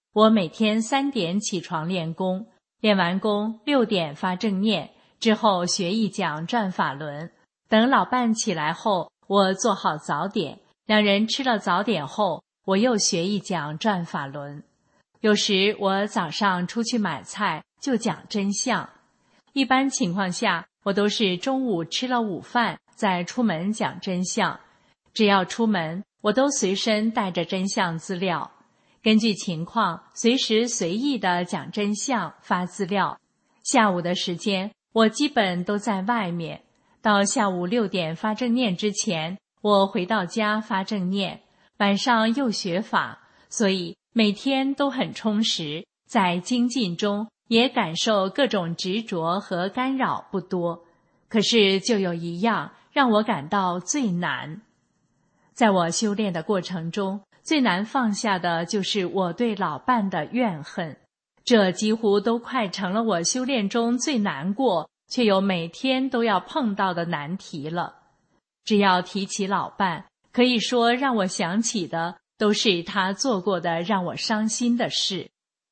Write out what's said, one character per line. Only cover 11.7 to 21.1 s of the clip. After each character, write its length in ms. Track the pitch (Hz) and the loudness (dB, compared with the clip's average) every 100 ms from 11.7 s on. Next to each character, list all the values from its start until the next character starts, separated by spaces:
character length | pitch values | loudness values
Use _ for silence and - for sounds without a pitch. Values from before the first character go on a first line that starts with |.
| 175 | 0
点 240 | 208 180 139 | 0 -2 -2
后， 380 | - 196 151 - _ - | -2 -2 -2 -10 _ 0
我 100 | 190 | 2
又 200 | 247 214 | 4 2
学 300 | - 180 180 | 2 0 0
一 140 | 208 | -2
讲 360 | - 175 147 156 | -2 -4 -4 -2
转 260 | 226 185 | 0 0
法 220 | 165 165 139 | -2 -6 -8
轮。 360 | 147 143 147 - _ _ _ _ _ | -10 -12 -14 -18 _ _ _ _ _
有 140 | 220 | 2
时 420 | 208 - 190 202 208 | 2 2 2 2 2
我 260 | 196 196 208 | 0 0 0
早 240 | 214 165 | -2 -4
上 360 | - 202 180 180 | 0 0 0 -2
出 160 | 233 | -4
去 140 | 226 240 | -2 -2
买 260 | 190 139 | -2 -4
菜 420 | - - 202 156 - _ | -10 -4 -4 -4 -10 _
就 160 | 285 233 | -2 -2
讲 260 | 220 160 - | -2 -6 -6
真 240 | 208 196 | -4 -2
相。 360 | 202 262 196 - - _ _ _ _ _ | -2 -2 -2 -4 -14 _ _ _ _ _
一 120 | 277 | -2
般 260 | 254 262 269 | 2 2 2
情 240 | - 190 | 0 -2
况 160 | 185 185 | 0 -2
下， 360 | 175 214 170 - _ | -2 -2 -2 -4 _
我 80 | 202 | -2
都 160 | 196 | 0
是 280 | 208 | 0